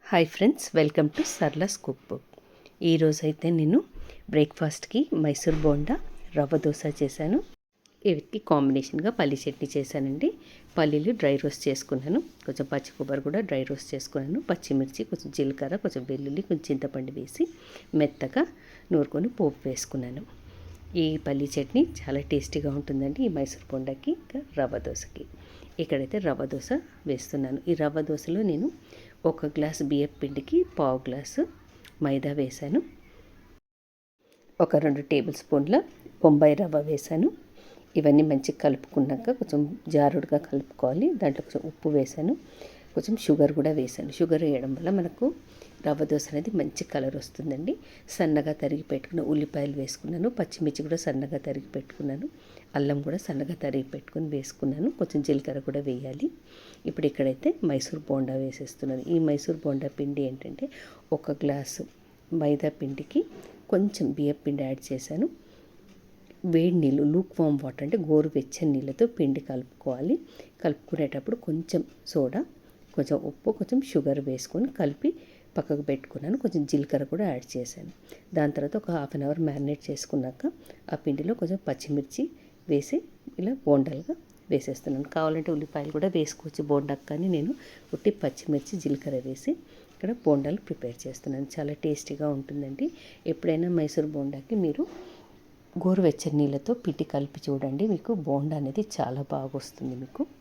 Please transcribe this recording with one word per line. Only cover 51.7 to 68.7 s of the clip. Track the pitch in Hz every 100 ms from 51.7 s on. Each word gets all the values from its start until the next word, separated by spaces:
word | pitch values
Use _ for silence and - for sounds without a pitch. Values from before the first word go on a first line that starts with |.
| -
పెట్టుకున్నాను, | 135 - 143 139 269 - - - - 147
అల్లం | 143 143 143
కూడా | 170 -
సన్నగా | 139 143 170
తరిగి | 143 135 135
పెట్టుకుని | 139 - 156 160 147
వేసుకున్నాను, | 135 - 139 143 214 -
కొంచెం | 185 147 139
జీలకర్ర | 139 143 139 135
కూడా | 143 143
వేయాలి. | 127 139 139 294 - - - - - -
ఇప్పుడు | 156 151
ఇక్కడైతే | - 135 131 302 415 170
మైసూర్ | 139 - 156 151
బోండా | 139 131 131
వేసేస్తున్నాను. | 135 131 135 - 135 131 -
ఈ | 170 156
మైసూర్ | 147 - 160 156
బోండా | 139 139 -
పిండి | 143 143 135
ఏంటంటే, | 135 - - 269 - - - - 151
ఒక | - 143
గ్లాసు | 143 143 131 - - - - - _ 165
మైదా | 147 147 151 147
పిండికి | 135 139 147 294 427 - - - -
కొంచెం | 190 202 - 151 143
బియ్యం | 147 147 -
పిండి | 143 131
యాడ్ | 135 -
చేశాను. | 131 - 156 277 - - - - - - - - - - - 180 165
వేడి | 175 175
నీళ్ళు, | 147 139 147
లూక్ | 165 185 -
వామ్ | 160 143
వాటర్ | 135 131 143
అంటే | 208 156
గోరువెచ్చని | 151 151 151 135 - 156